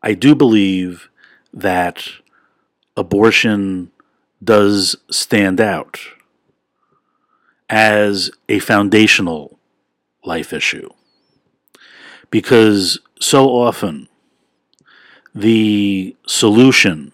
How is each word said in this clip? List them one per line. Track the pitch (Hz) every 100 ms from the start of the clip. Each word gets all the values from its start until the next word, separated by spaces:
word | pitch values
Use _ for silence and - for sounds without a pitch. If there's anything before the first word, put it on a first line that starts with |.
I | 113
do | 98 123 151
believe | 139 110 98 92 90 87 - _ _ _ _
that | - 104 90 87 - - - _ _ _ _ _ _ _ -
abortion | 92 101 110 107 117 104 98 92 87 _ _ _ _ _
does | 101 107 101 101 95 - _
stand | - - 110 98 92
out | 110 85 - - - - _ _ _ _ _ _ _ _ _ _ _ _ _ _ _
as | 110 110 107 104 101 - - -
a | 104
foundational | - 107 101 107 107 - 92 80 71 _ _ _ _ _ _ _
life | - - 120
issue, | 120 - - - _ _ _ _ _ _ _ _ _ _ - - - _
because | 110 - 123 110 104 92 - _ _
so | - 139 135
often | 123 120 - 101 73 - _ _ _ _ _ _ _ _ _ _ _ _
the | - 107 113 107 104 101 95 92 - -
solution | - 113 107 131 127 101 78 -